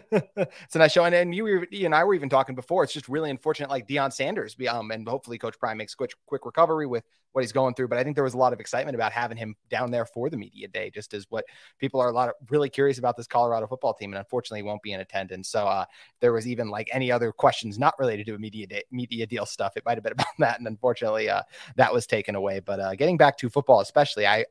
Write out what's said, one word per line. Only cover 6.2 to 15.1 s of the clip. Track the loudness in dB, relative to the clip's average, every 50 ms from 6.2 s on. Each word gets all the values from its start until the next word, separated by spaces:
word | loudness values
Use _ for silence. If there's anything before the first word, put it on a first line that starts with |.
| _
quick | _ -8 -8 -8
recovery | -4 0 2 2 2 2 0 -2
with | -4 -4 -6 -6 _ _ _ _ _
what | -4 -2 -2
he's | 0
going | 0 0 0 2 0
through. | -2 -2 -2
But | 0 -2
I | -2
think | 0 0
there | 0 0
was | 0 2
a | 2
lot | 2 2 2
of | 0
excitement | -4 -4 -4 -4 -2 -2 -2
about | -2 -2 -2
having | 0 -2 -4 -4 -4 -8
him | -10 -10 -12 -14 _ _
down | -4 -4 -2 -2
there | -2 -2 -4
for | -4 -6 -6 -6 -6
the | -6 -6
media | -10 -12 -14 -16 -16 -10
day, | -8 -8 -8 -8
just | -10 -12 -12 -12 -12
as | -12 -10 -8
what | -8 -8 -8 -8 -14 -20 -20 -20 _ _
people | -6 -2 0 2
are | 2 2
a | 2
lot | 2 0 0
of, | -2 -6 -6 -2
really | 0 0 0 0
curious | 0 2 2 2 2 2
about | 0 -2 -2 -2
this | -6 -2
Colorado | 0 2 2 2 2 0 -2 -4
football | -6 -4 -4 -4 -4
team, | -4 -8 -10
and | -8 -10
unfortunately | -8 -6 -4 -4 -4 -4 -8 -8 -8
won't | -8 -8 -8 -8
be | -10 -10
in | -10
attendance. | -10 -6